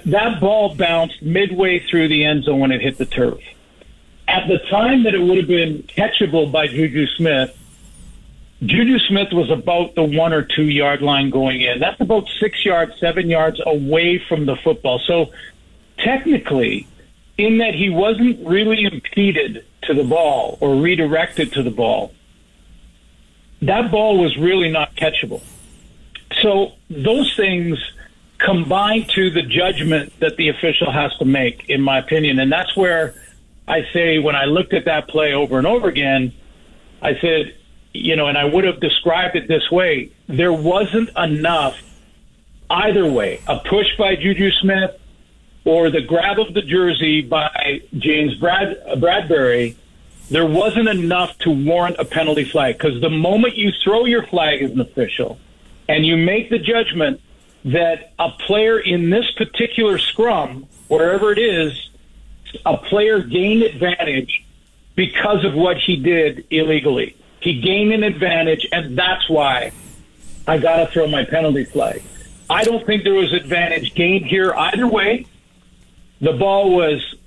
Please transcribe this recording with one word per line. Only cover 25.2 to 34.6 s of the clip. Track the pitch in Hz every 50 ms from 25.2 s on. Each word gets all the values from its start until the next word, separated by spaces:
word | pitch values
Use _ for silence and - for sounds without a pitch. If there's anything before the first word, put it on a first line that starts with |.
| - - - - - - - - - - - - - - - - - - - - - - - -
So | - 214 196 196 196 - - _ _ -
those | 165 143 135 214 226 277 269 - -
things | - 202 190 185 180 170 170 156 - - - - - - - _ _ _ - _ -
combine | - 190 190 170 165 139 185 196 202 208 220 226 220 -
to | - 196 190 180
the | 156 170 165
judgment | 120 - 170 175 185 190 - 156 165 156 151 143 - - -
that | 160 156 156 -
the | 165 151
official | 139 - - 165 147 - 175 -
has | 127 151 147 135 - -
to | 127
make, | 131 135 139 127 117 117 - - -
in | 139 139
my | 139 135 135 131
opinion. | 131 - 160 160 151 147 131 131
And | 135 135
that's | 151 175 180 - -
where | 190 190 180 170 165 160 131 - - - - - - - _ _ - - -
I | 160 160 147 - -
say, | 175 170 165 160 156
when | 143 151 143
I | 139 139
looked | 143 156 185